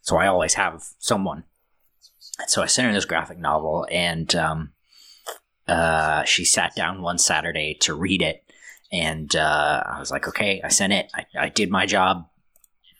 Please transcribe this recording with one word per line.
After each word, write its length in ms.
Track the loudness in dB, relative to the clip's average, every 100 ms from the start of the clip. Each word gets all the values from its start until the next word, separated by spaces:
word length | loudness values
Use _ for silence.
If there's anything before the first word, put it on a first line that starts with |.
so 140 | 2 4
I 100 | 6
always 260 | 4 2
have 300 | 2 0 -2 -18 -10
someone. 460 | -2 0 0 -6 -14 _ _ _ _ _ _ _ -18 -12
And 100 | -2
so 120 | 0
I 40 | 2
sent 200 | 2 2
her 60 |
this 100 | 2 0
graphic 320 | -2 -2 -6
novel, 480 | -2 0 0 -2 -2
and, 420 | -2 -2 -2 -2 0
um, 360 | 0 -2 -8 _ _ _ -20 -20 -18 -18 _ _ -2
uh, 580 | 2 2 2 2 0
she 200 | 2 0 2
sat 280 | 2 0
down 280 | -2 -4 -4
one 160 | -4 0
Saturday 560 | 2 2 0 -4 -4 -2
to 120 | -2
read 300 | 0 0 2
it. 200 | 0 -4 _ -20 -20 -20 _
And, 420 | -2 -2 -4 -2 0
uh, 460 | 2 2 2 0 -2
I 120 | -8
was 120 | -6
like, 160 | -6 -6
"Okay," 360 | -2 -2 -2
I 40 | 0
sent 260 | 0 2
it. 160 | 0 -2
I, 120 | -8 -10 -6
I 100 | -4
did 180 | 0 0
my 140 | 2
job, 420 | 2 4 4 2 -4 _ _ _ _ _ _ _